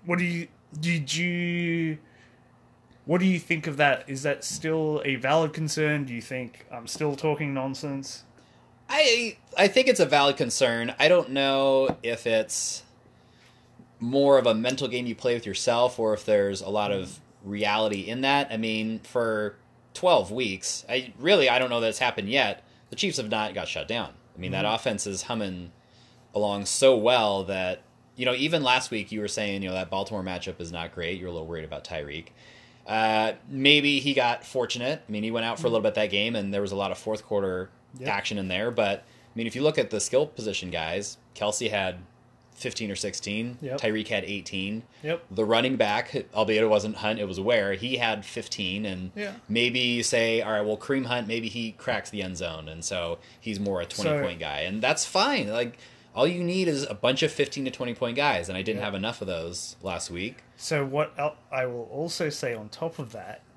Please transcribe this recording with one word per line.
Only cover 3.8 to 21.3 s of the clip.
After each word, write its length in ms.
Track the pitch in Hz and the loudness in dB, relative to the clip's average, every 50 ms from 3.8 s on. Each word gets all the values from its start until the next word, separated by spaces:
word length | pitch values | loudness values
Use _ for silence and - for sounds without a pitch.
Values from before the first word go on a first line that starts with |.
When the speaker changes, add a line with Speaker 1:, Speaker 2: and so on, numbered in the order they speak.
| 151 143 131 127 - - | 4 4 4 2 0 -6
Speaker 1:
Is 140 | 139 135 135 | -8 -4 -2
that 220 | 147 139 - - | -2 -2 -2 -4
still 580 | - - 151 - 160 160 160 156 156 151 151 - | -8 -8 -4 -2 0 0 2 2 0 0 -2 0
a 120 | 143 135 | -2 -2
valid 360 | 123 131 135 147 160 165 151 - | 0 2 4 4 4 4 2 0
concern? 520 | - 160 151 - - 156 151 151 147 143 | -2 -4 -2 0 0 2 2 2 0 -2
Do 100 | 131 120 | -4 -6
you 80 | 117 107 | -8 -8
think 440 | - 131 127 127 117 - - - - - | -6 -8 -8 -8 -8 -12 -16 -20 -14 -14
I'm 140 | 120 117 | -14 -12
still 280 | 117 - - 156 147 139 | -10 -6 -2 -2 -2 -2
talking 360 | 135 - 156 151 147 151 143 139 | 0 0 0 0 0 -2 -2 -2
nonsense? 680 | 135 131 135 135 - - 147 139 139 135 - - - - - - - - _ _ _ _ _ _ _ _ - | -2 -2 -4 -4 -6 -6 -6 -6 -6 -8 -10 -14 -16 -18 -20 -20 -20 -20 _ _ _ _ _ _ _ _ -2
Speaker 2:
I, 480 | 262 294 311 262 233 240 240 220 185 - _ - - - | 2 4 6 6 6 4 2 -2 -6 -10 _ -6 2 4
I 100 | 190 196 | 4 6
think 200 | 190 262 262 254 | 6 6 6 6
it's 120 | 240 - | 6 6
a 60 | 170 | 6
valid 300 | 143 151 147 139 143 139 - | 6 6 6 6 6 4 2
concern. 560 | 143 120 - - 135 123 117 117 117 120 - - | 0 0 2 2 4 4 4 2 -2 -2 0 4
I 100 | 143 156 | 6 8
don't 220 | 180 175 151 - | 8 6 4 2
know 680 | 131 139 139 139 135 135 135 135 135 135 135 127 113 - - | 0 0 2 2 4 4 4 4 6 4 4 2 0 -2 -2
if 240 | 117 117 110 - | -4 -4 -2 0
it's 560 | 120 113 110 110 - - - - - - - - _ _ _ _ - _ _ _ _ _ _ _ - _ _ _ _ _ - - _ _ - | 2 2 2 2 2 -2 -4 -4 -4 -6 -8 -12 _ _ _ _ -20 _ _ _ _ _ _ _ -20 _ _ _ _ _ -20 -20 _ _ -8
more 380 | 113 120 131 139 139 139 139 135 | -6 0 2 4 6 8 8 8
of 80 | 117 | 8
a 80 | 123 110 | 6 4
mental 340 | 110 113 123 135 135 143 123 | 4 2 0 0 0 -2 -2
game 180 | 117 123 123 | -2 -2 -2
you 80 | 120 110 | -4 -6
play 200 | - - 127 120 | -2 0 0 0
with 120 | 117 117 | 0 -2
yourself 520 | 104 92 - - - 120 117 123 127 123 - | -4 -6 -2 2 2 4 4 4 4 2 2
or 160 | 113 110 107 | 2 2 2
if 100 | 104 - | 0 2
there's 360 | - 107 104 101 101 98 95 | 4 4 6 6 4 0 -2
a 80 | - 95 | -4 -2
lot 240 | 101 107 104 101 101 | 0 0 0 0 0
of 280 | 95 92 92 - - - - - _ 95 | -2 -4 -6 -10 -16 -20 -20 -20 _ -12
reality 580 | 98 101 104 104 104 104 110 110 107 107 98 92 90 | -8 -4 -2 0 2 2 2 2 0 0 -2 -6 -6
in 140 | 117 131 131 | -6 -2 2
that. 260 | 135 139 143 139 - | 2 4 2 2 0
I 60 | - | -2
mean, 440 | 110 113 113 110 110 110 110 113 110 | -4 -2 -2 -2 -2 -2 -4 -4 -6
for 560 | - - - 123 117 113 110 107 107 104 - - _ _ _ _ _ _ - | -8 -4 -2 0 0 0 0 0 -2 -4 -6 -10 _ _ _ _ _ _ -8
twelve 360 | - - 185 170 127 98 87 | 0 4 6 6 6 4 2
weeks, 540 | 104 123 131 107 95 92 - - - - - - | -2 -2 -2 -2 -2 -4 -6 -6 -6 -6 -6 -4
I 240 | 120 131 127 127 - - | -4 -4 -4 -4 -10 -4
really, 300 | 127 165 | 2 4